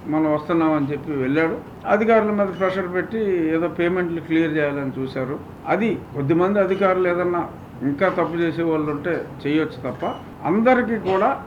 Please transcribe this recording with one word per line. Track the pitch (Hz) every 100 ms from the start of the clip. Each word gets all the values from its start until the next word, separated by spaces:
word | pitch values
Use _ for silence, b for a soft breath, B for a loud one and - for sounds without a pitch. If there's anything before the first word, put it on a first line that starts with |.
| -
మనం | 156 156
వస్తున్నామని | 151 151 170 160 151 139
చెప్పి | 143 156
వెళ్ళాడు. | 143 127 151 165 - - - -
అధికారుల | 208 226 220 214
మీద | 208 196
ప్రెషర్ | 175 185 190 180
పెట్టి | 180 175 226 208 185 160
ఏదో | 165 170
పేమెంట్లు | 170 170 185 175 165
క్లియర్ | 143 160 165 151
చేయాలని | 147 143 135 131
చూశారు. | 131 135 127 151 - - -
అది | 175 220 151 -
కొద్దిమంది | 131 139 165 185 208
అధికారులు | 185 190 196 185 180
ఏదన్నా | 175 175 175 165 - - -
ఇంకా | 135 139 190
తప్పు | 185 156 170
చేసే | 170 151
వాళ్ళు | 165 156 151
ఉంటే | 143 175 156 - - 143
చేయొచ్చు | 151 147 - 131
తప్ప | - 185 269 - -
అందరికీ | 143 202 233 247 220 226 180
కూడా | 190 226 277